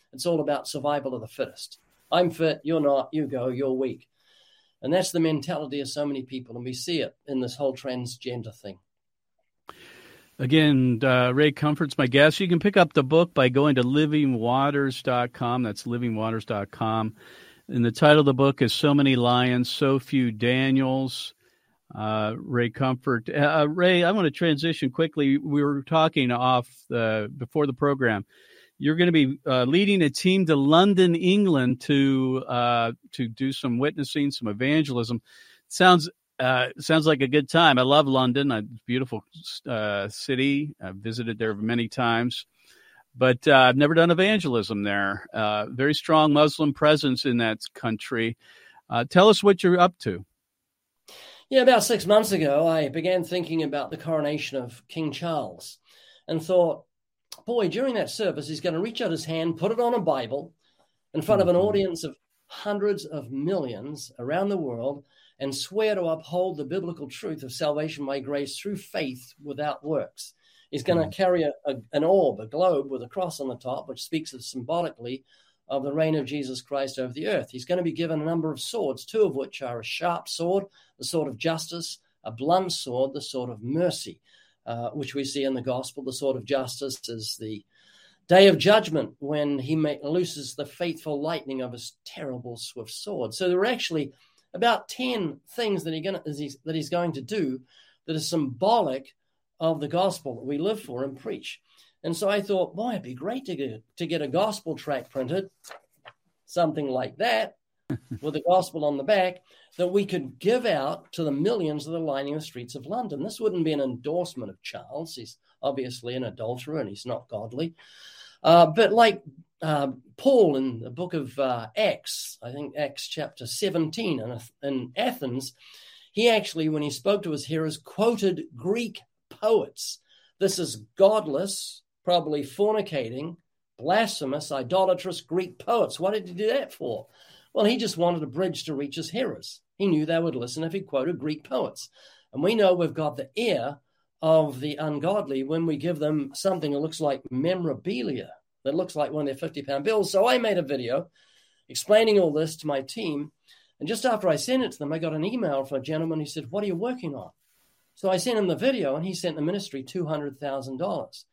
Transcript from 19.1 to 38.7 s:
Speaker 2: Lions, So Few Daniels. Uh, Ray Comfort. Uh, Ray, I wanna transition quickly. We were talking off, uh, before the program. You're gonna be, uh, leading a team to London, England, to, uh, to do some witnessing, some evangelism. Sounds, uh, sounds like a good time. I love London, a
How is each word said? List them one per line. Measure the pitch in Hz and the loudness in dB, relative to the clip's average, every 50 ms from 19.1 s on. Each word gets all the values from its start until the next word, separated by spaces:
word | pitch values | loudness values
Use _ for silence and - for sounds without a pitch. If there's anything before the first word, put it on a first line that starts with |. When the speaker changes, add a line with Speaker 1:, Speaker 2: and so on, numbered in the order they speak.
| 131 | 4
Speaker 2:
Lions, | 123 120 120 123 123 127 127 123 123 123 - | 4 4 4 4 4 4 4 2 2 0 0
So | - - 151 135 135 135 | -2 0 2 2 2 2
Few | 127 - - 135 127 120 110 | 0 0 0 2 2 0 0
Daniels. | 107 120 120 123 131 131 135 135 135 135 131 131 135 135 131 - - - - - _ _ _ _ _ _ _ _ _ _ - - | 0 0 2 2 2 2 2 2 2 2 2 0 0 -2 -4 -6 -8 -12 -12 -14 _ _ _ _ _ _ _ _ _ _ -16 -10
Uh, | 104 107 107 110 107 107 107 113 - | -6 -4 -2 -2 0 0 -2 -4 -6
Ray | - - 135 120 120 117 | -6 -2 0 0 0 0
Comfort. | - - 135 131 131 127 - 147 127 117 113 - | 0 -2 0 0 0 -2 -2 -2 -2 -2 -2 -2
Uh, | - 147 143 147 156 160 147 147 | 0 2 2 4 4 4 2 2
Ray, | 156 180 175 180 185 175 175 | 2 4 4 4 6 6 4
I | 170 196 | 4 2
wanna | 220 180 151 | 2 2 0
transition | 139 - 175 165 151 139 151 170 156 - - 131 | 0 2 2 2 2 2 0 -2 -2 0 -2 -2
quickly. | 123 - 165 156 - 156 143 135 135 | 0 0 0 0 0 0 2 2 2
We | 143 147 - 143 147 143 | 2 0 0 0 2 2
were | 143 143 139 135 | 0 0 -2 -2
talking | - 165 160 156 160 - 156 131 123 | 0 2 4 4 4 4 2 2 2
off, | 123 120 127 127 127 123 120 - - - - - | 2 2 2 4 4 2 2 -2 -10 -20 -10 -4
uh, | 123 120 117 110 110 110 104 104 | -2 0 0 2 0 0 -2 -4
before | 139 143 127 - - 156 147 | -6 -10 -10 -4 0 0 0
the | 139 131 | 0 0
program. | 127 147 143 143 135 131 117 107 101 98 _ _ _ _ _ - - - _ _ - | 0 2 2 2 4 2 2 2 0 -2 _ _ _ _ _ -20 -20 -20 _ _ -2
You're | 139 143 156 | 0 0 2
gonna | 165 175 175 165 | 4 4 6 6
be, | 160 143 131 139 143 - | 6 4 4 2 -2 -2
uh, | 143 131 127 123 | 0 2 2 4
leading | 127 147 180 202 202 202 190 | 4 4 4 4 4 4 4
a | 165 143 | 4 2
team | 127 - - 185 190 190 185 | 2 0 2 2 4 4 4
to | 156 156 | 4 4
London, | 143 139 143 156 170 185 208 196 180 185 180 170 | 4 6 6 6 8 6 6 6 6 6 4 4
England, | 170 175 180 190 208 208 190 160 135 127 123 123 123 - | 4 4 4 4 4 4 4 4 4 2 2 0 0 0
to, | - 147 139 139 135 135 131 131 131 131 131 - - | 2 4 4 4 4 4 2 2 0 0 -2 -2 -4
uh, | 127 123 120 120 120 117 117 117 117 - - - - | -2 0 0 2 2 2 0 0 -2 -6 -12 -12 -8
to | - 127 113 | -6 -6 -6
do | 110 - 135 135 135 | -4 -4 -4 -4 -4
some | - - 135 120 120 | -2 -2 -2 0 0
witnessing, | 135 151 - - 139 - - 151 143 143 | 0 0 -2 -4 -6 -4 -2 -2 -2 -2
some | 135 - 120 107 | -2 -4 -6 -6
evangelism. | 104 104 127 135 147 160 156 139 131 120 117 113 120 113 - _ - - - - - _ _ - | -4 -2 0 2 2 2 2 0 0 -2 -2 -2 -4 -6 -6 _ -20 -20 -20 -20 -20 _ _ -6
Sounds, | - - 180 185 180 170 147 175 - _ _ _ _ - | 0 4 6 8 8 6 4 0 -10 _ _ _ _ -2
uh, | 127 127 131 127 127 127 - - | 0 2 2 2 2 0 -4 -4
sounds | 147 - 160 160 147 | 0 2 2 4 4
like | 160 156 131 | 4 4 4
a | 139 127 | 2 2
good | 131 151 139 - | 2 2 2 4
time. | - 165 170 156 139 127 | 4 6 6 6 6 6
I | 127 | 6
love | 131 143 151 151 | 6 6 6 6
London, | 139 135 131 127 127 120 139 139 139 | 6 4 4 4 2 2 2 0 0
a | 120 107 104 - | 0 -2 -4 -6